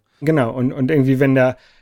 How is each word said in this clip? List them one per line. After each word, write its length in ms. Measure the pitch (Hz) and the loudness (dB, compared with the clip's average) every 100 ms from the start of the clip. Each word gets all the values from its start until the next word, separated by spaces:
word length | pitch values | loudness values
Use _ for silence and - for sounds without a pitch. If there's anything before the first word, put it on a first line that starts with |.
| _ _ | _ _
Genau, 300 | 143 156 117 | -2 0 -2
und, 220 | 127 123 | -2 -4
und 180 | 143 131 | -2 -2
irgendwie, 300 | 151 131 131 | 0 2 2
wenn 140 | 139 | 2
da, 220 | 131 127 - _ _ | 2 0 -2 _ _